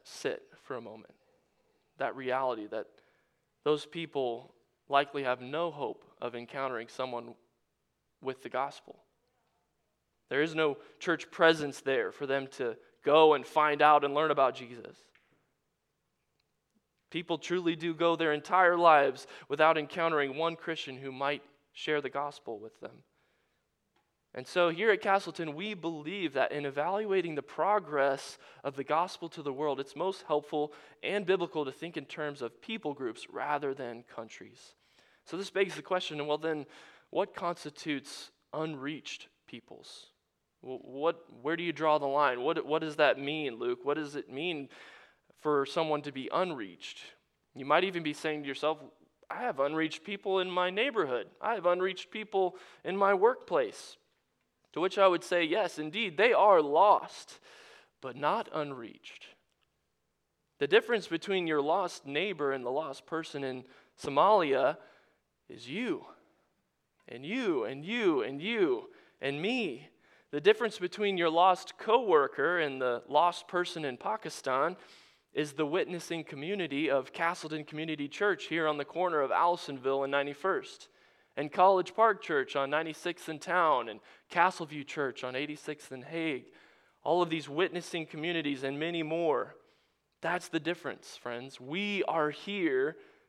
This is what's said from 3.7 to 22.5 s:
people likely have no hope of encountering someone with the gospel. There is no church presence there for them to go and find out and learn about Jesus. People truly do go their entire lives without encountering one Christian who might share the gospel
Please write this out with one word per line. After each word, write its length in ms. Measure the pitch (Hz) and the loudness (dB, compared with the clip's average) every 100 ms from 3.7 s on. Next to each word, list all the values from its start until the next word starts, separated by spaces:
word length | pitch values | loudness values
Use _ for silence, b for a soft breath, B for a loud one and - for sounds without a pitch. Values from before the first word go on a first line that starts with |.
| 151 | 0
people 680 | - 170 160 139 123 117 - _ _ _ - | -2 -10 -6 -4 -4 -4 -12 _ _ _ 0
likely 340 | 139 147 143 | 2 2 -2
have 180 | 131 123 | -2 -2
no 280 | 123 151 170 | -4 -4 -4
hope 340 | 147 123 - - - | -4 -8 -8 -16 -10
of 160 | 120 | -8
encountering 520 | 117 120 139 135 117 117 | -8 -10 -8 -6 -6 -8
someone 480 | - 131 120 120 - _ _ _ _ _ _ _ _ | -8 -6 -6 -10 -18 _ _ _ _ _ _ _ _
with 200 | 131 127 | -8 -8
the 80 | 123 | -6
gospel. 480 | 127 139 - - - _ _ _ _ _ _ _ _ _ _ _ _ - | -4 -4 -8 -20 -20 _ _ _ _ _ _ _ _ _ _ _ _ -4
There 120 | 135 | 0
is 140 | 160 | 0
no 220 | 156 151 139 B B | 2 0 -2 B B
church 300 | 180 156 - | -4 -4 -4
presence 520 | - 165 160 143 - | 4 4 4 0 -4
there 300 | 135 127 95 | -2 0 0
for 140 | - | -4
them 220 | 139 135 135 - | -2 -2 -4 -6
to 180 | 120 110 b b | -6 -6 b b
go 320 | 143 156 156 | 6 8 10
and 100 | 139 | 6
find 360 | 123 156 151 147 | 2 2 4 6
out 220 | 151 147 | 8 8
and 100 | 143 | 6
learn 180 | 147 156 | 0 2
about 240 | 139 131 | 4 2
Jesus. 420 | 123 120 120 - - _ _ _ _ _ _ _ _ _ _ _ _ _ _ _ _ _ _ _ _ _ | 0 -12 -14 -16 -18 _ _ _ _ _ _ _ _ _ _ _ _ _ _ _ _ _ _ _ _ _
People 260 | 165 170 165 | -8 -4 -4
truly 380 | - 180 170 | -2 0 0
do 180 | 160 170 | -2 -4
go 220 | 160 170 | 0 2
their 180 | 165 160 | 2 2
entire 440 | 151 147 185 180 175 | 0 2 4 6 8
lives 500 | 170 147 139 127 - B B | 8 8 6 0 -12 B B
without 300 | 147 160 156 | 4 4 4
encountering 580 | 143 180 165 156 139 | 0 -2 0 0 -2
one 200 | 139 165 | -2 -4
Christian 420 | 165 170 160 143 131 | -4 -8 -8 -8 -10
who 140 | 135 | -10
might 320 | 131 139 147 - _ _ | -4 -4 -4 -8 _ _
share 280 | - - 147 | -10 -2 -2
the 80 | 139 | -2
gospel 500 | 143 147 - - | -4 -6 -8 -12